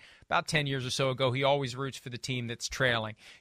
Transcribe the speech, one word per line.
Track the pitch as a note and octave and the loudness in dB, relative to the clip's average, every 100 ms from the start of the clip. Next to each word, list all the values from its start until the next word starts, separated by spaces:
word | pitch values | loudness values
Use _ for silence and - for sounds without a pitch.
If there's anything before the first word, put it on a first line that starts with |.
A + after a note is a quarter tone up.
| - - | -10 -18
about | - E3 - | -2 -2 2
ten | D#3 C#3+ | 0 0
years | C3+ | -2
or | B2+ | -2
so | - C3+ | 0 0
ago, | B2 C3+ | 2 2
he | B2+ | 2
always | C3+ C#3+ C3 B2 | 2 2 0 -4
roots | C3+ - | -8 -8
for | C3 | -10
the | B2 | -8
team | - B2+ A#2 | -4 -4 -4
that's | A#2 - | -6 -6
trailing. | - C3 A#2 A2 A2 - - | 2 4 4 0 -8 -18 -10